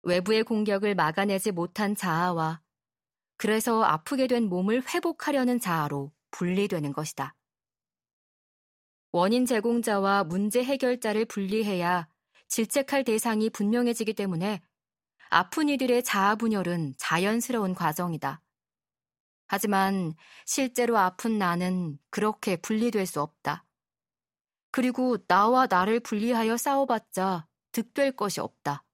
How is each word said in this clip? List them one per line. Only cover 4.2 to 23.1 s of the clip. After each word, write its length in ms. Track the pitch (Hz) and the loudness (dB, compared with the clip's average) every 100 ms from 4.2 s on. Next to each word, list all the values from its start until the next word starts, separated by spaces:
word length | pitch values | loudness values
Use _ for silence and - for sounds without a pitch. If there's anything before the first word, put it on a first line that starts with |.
| 254 | 0
된 220 | 240 214 | 0 0
몸을 340 | 180 190 240 254 | 0 0 0 -2
회복하려는 720 | 349 339 320 - 285 247 247 | -2 -2 -4 -2 0 2 0
자아로 520 | 185 165 147 143 139 _ _ | 0 -2 -2 -4 -6 _ _
분리되는 640 | - 175 185 202 175 143 | -6 -2 0 0 0 -2
것이다. 420 | 143 156 - 143 _ _ _ _ _ _ _ _ _ _ _ _ _ _ _ _ _ _ | -4 -6 -6 -8 _ _ _ _ _ _ _ _ _ _ _ _ _ _ _ _ _ _
원인 320 | 175 185 240 | 0 2 2
제공자와 800 | 247 226 233 233 220 202 196 202 | 2 0 2 0 0 0 2 2
문제 380 | 170 180 208 240 | 2 -2 0 0
해결자를 600 | 247 277 254 247 226 214 | 0 0 0 0 -2 -2
분리해야 840 | 226 - 196 214 208 185 175 180 165 _ _ _ _ | -2 -4 -2 -2 0 0 0 0 -2 _ _ _ _
질책할 560 | - 220 285 269 277 | -4 0 -2 0 0
대상이 460 | 254 220 233 214 220 | 0 0 0 0 -2
분명해지기 640 | - 202 240 240 233 220 | 0 0 2 0 0 -4
때문에 480 | 208 196 165 190 196 _ _ _ _ _ _ - | -2 -4 -2 -2 -4 _ _ _ _ _ _ 2
아픈 380 | - 180 - 294 | 2 2 0 0
이들의 340 | 277 254 240 | 2 2 2
자아 320 | 247 202 196 214 | 2 2 2 2
분열은 580 | 226 208 175 175 151 127 | 0 0 0 -2 -4 -6
자연스러운 800 | - 165 196 233 233 240 190 | -2 2 2 0 0 -2 -2
과정이다. 680 | 180 165 156 175 156 139 156 _ _ _ _ _ _ _ _ _ _ _ | 0 -2 0 -4 -4 -6 -8 _ _ _ _ _ _ _ _ _ _ _
하지만 640 | 196 - 196 190 196 170 156 - - - | -2 2 2 2 0 -4 -6 -18 -18 -6
실제로 500 | - 262 247 240 226 | -2 -2 0 2 2
아픈 420 | 185 - 233 214 | 2 0 -2 0
나는 600 | 180 175 180 185 170 143 _ | 0 0 0 -2 -4 -8 _
그렇게 460 | - 214 214 - 170 | -2 -2 -2 -4 -4
분리될 500 | - 214 240 214 | -2 0 0 0
수 140 | 185 | -2